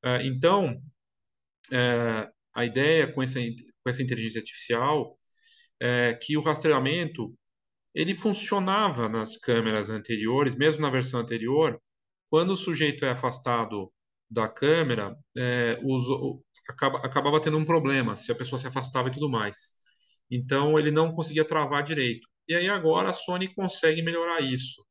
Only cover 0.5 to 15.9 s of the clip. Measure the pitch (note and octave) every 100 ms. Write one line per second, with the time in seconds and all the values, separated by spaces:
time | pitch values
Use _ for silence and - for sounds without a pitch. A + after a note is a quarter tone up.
0.5 | G3 F3 A#2 - _ _ _ _ _ _
1.5 | _ - B2+ B2 A#2+ A#2 A2 A2 _ _
2.5 | - A#2+ A2+ C#3+ E3 C#3+ - C3 C3 A#2
3.5 | A2+ - _ - B2+ B2+ A#2 A2+ A2+ G#2
4.5 | - - A#2 C3 D3+ B2 - _ _ -
5.5 | - - _ B2 B2 A#2+ A#2 - D3+ D#3
6.5 | D3+ D#3 C#3+ C3 D#3+ E3 E3 A2 - _
7.5 | _ _ _ _ - E3+ F#3+ A3 G3 -
8.5 | G3+ F#3+ G3 G#3 B2+ A2+ A2+ G#2+ - -
9.5 | A#2 A2 A2 G#2 A2 G#2+ A2+ A2 B2+ C#3+
10.5 | A#2 D3+ D3 D3+ B2+ B2+ B2+ A#2 A#2 A2+
11.5 | C#3 D#3+ A2+ _ _ _ _ _ D#3 F3+
12.5 | F#3+ - D#3 D3+ C3 C3+ B2 B2+ A#2+ -
13.5 | A#2 A2+ G#2 F#2+ _ _ _ _ A2+ A2
14.5 | - C#3 E3 D#3 A#2 G2+ - - - B2
15.5 | B2 A#2+ A2+ C#3